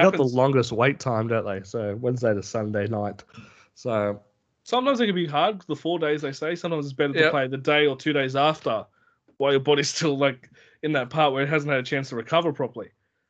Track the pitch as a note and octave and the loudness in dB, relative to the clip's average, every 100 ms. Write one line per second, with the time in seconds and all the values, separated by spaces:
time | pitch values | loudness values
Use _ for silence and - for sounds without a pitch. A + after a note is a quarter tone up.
0 | F#3 F#3 C3+ B2 C3+ C3+ A#2 A2 C3 C#3 | 6 4 2 2 4 4 2 2 0 0
1 | C3 A2 A2+ A2+ G#2 G2 G2 A#2 G#2 G#2 | -2 -2 0 -2 -2 -6 -6 -6 -4 -4
2 | B2 B2 A#2+ G2+ - A2+ G#2+ G#2+ G#2 A2 | -4 0 0 0 -2 -4 -2 -2 -2 -2
3 | G#2 G2+ - - - _ _ _ B2+ A2 | -6 -8 -18 -20 -20 _ _ _ -4 -2
4 | G#2 G2+ _ _ _ _ - B3 B3+ B3 | -2 -4 _ _ _ _ -4 0 2 2
5 | A3 F3+ E3 C#3+ F#3 G3+ - D3 D#3+ E3+ | 2 0 0 0 0 0 -6 -6 -4 -2
6 | D3+ D3+ C#3+ C#3 D#3 E3+ E3+ D#3+ C#3+ C3+ | 0 -2 -4 -6 -6 -6 -4 -4 -4 -2
7 | C#3+ C#3+ D#3 D3 C3 C3+ C#3+ D3 D3+ C3+ | 0 2 2 2 -2 -2 2 4 2 0
8 | D#3 D3 C3 C3+ D3 D#3 C#3 A2 - _ | -2 0 0 2 2 2 -2 -4 -6 _
9 | _ _ _ - C#3 C#3 C3+ C#3+ D3 - | _ _ _ -2 2 2 4 2 2 -2
10 | E3 C#3 C#3 B2+ - _ _ _ D#3 D3 | -2 2 0 -2 -14 _ _ _ -2 -2
11 | B2 D#3+ D3 C3+ C#3 D#3 D3 C3+ B2+ C#3+ | -2 0 2 2 0 0 0 -2 -2 -4
12 | C3 A#2+ A2 E3 E3 C#3+ A#2+ A2+ F#2 _ | -4 -8 -2 0 0 -4 -6 -8 -16 _
13 | _ _ | _ _